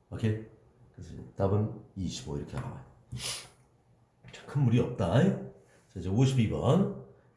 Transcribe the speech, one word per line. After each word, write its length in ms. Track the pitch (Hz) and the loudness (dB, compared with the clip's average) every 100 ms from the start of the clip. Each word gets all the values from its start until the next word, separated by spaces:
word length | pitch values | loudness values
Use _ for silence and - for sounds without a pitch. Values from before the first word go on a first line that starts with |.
| _ | _
오케이? 320 | 104 110 104 - - _ _ - - | -4 -2 -2 -8 -20 _ _ -20 -20
그래서 180 | - - - - | -16 -16 -12 -2
답은 360 | 98 104 110 - - 98 | 2 2 0 -4 -12 -8
이십오 420 | 87 - 78 71 | -6 -6 -8 -8
이렇게 180 | - 67 | -6 -8
나와요. 260 | - - - - _ - - - - _ _ _ _ _ _ _ - | -8 -12 -18 -20 _ -10 -8 -8 -12 _ _ _ _ _ _ _ -20
자, 140 | - - | -20 -6
큰 180 | 143 | 2
무리 160 | 127 117 | 4 4
없다. 440 | - - 87 117 | 2 0 2 4
자, 760 | 196 - - - _ _ _ 92 | 4 2 -6 -16 _ _ _ -10
이제 100 | 90 | -2
오십이 400 | 104 135 131 101 | 4 4 4 2
번. 560 | 76 98 170 - - - - _ | 2 4 4 2 -2 -14 -20 _